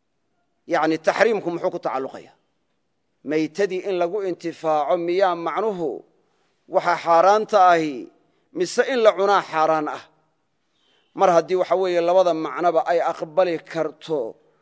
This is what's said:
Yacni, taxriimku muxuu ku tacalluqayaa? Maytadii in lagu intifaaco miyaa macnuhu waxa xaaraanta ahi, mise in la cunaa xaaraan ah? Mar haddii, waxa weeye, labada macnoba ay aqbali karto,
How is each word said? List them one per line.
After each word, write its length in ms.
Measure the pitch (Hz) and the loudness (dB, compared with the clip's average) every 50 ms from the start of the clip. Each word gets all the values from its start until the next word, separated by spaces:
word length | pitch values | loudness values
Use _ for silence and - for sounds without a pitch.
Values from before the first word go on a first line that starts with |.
| _ _ _ _ _ _ _ _ _ _ _ _ _ - | _ _ _ _ _ _ _ _ _ _ _ _ _ -4
Yacni, 280 | 160 165 156 160 160 156 | -2 0 0 0 0 0
taxriimku 480 | - - 175 - 196 233 226 196 - 170 | 0 0 2 2 2 2 2 0 -4 -6
muxuu 220 | 175 165 156 185 | -6 -4 -4 -6
ku 80 | 175 170 | -6 -6
tacalluqayaa? 560 | - 160 113 131 135 127 - 98 80 - _ _ _ _ _ _ _ _ _ _ _ _ _ _ _ _ _ _ - | -6 -6 -6 -6 -8 -8 -12 -16 -20 -20 _ _ _ _ _ _ _ _ _ _ _ _ _ _ _ _ _ _ -8
Maytadii 560 | 131 151 156 156 151 151 - 202 190 185 185 - 202 | -4 -4 -2 -2 -4 -4 -4 -4 -2 -2 -4 -6 -4
in 80 | 190 175 | -2 -2
lagu 200 | 175 170 180 214 | -2 -2 -4 -4
intifaaco 720 | 196 190 170 - - 165 147 - - 165 156 151 143 139 180 175 | -6 -6 -8 -8 -8 -10 -10 -6 -4 -2 -2 0 0 0 -2 -2
miyaa 380 | 170 170 175 185 196 185 175 | -2 -2 0 0 0 0 0
macnuhu 540 | 170 170 165 143 175 202 226 202 180 170 143 104 78 - _ _ _ _ _ _ _ _ _ _ _ _ - | -2 -6 -6 -4 -4 -4 -4 -4 -4 -6 -6 -6 -8 -12 _ _ _ _ _ _ _ _ _ _ _ _ -4
waxa 240 | - 185 - 175 175 156 | -4 -2 0 0 -2 -2
xaaraanta 600 | - 160 170 165 170 190 208 220 214 - 220 202 185 180 | 0 2 4 4 6 6 4 4 2 2 4 6 6 6
ahi, 260 | 175 170 160 151 139 117 90 - _ _ _ _ _ _ _ _ - | 6 4 2 -2 -6 -10 -12 -16 _ _ _ _ _ _ _ _ -6
mise 280 | 151 180 165 - 233 247 254 | -6 -6 -4 0 -2 0 0
in 80 | 269 247 | 2 4
la 120 | 220 214 180 | 4 4 4
cunaa 280 | 175 196 196 202 185 | 4 4 2 2 2
xaaraan 460 | - - 156 160 156 160 160 156 151 151 | 0 0 0 0 2 2 2 0 -2 -4
ah? 160 | 131 135 - _ _ _ _ _ _ _ _ _ _ _ _ _ _ _ _ _ _ _ _ _ - | -8 -10 -14 _ _ _ _ _ _ _ _ _ _ _ _ _ _ _ _ _ _ _ _ _ -4
Mar 140 | - 190 190 | 0 2 4
haddii, 260 | 170 170 160 147 185 | 4 4 2 2 0
waxa 200 | 185 180 - 170 | -2 0 0 0
weeye, 260 | 185 190 185 175 170 | 0 0 0 0 0
labada 320 | 170 170 180 190 185 175 160 | 2 2 4 4 4 2 0
macnoba 480 | 160 160 151 127 143 170 175 160 160 - | -2 -4 -6 -4 -2 0 0 2 0 0
ay 140 | 160 175 170 | 0 0 0
aqbali 560 | 151 156 165 - 180 165 151 175 185 180 165 151 | 0 -2 -4 -6 -8 -6 0 0 0 0 0 -6
karto, 600 | - - - 165 156 151 139 _ - - 160 143 117 110 - _ _ _ _ _ | -8 -8 -6 -6 -6 -6 -8 _ -10 -6 -6 -4 -6 -6 -10 _ _ _ _ _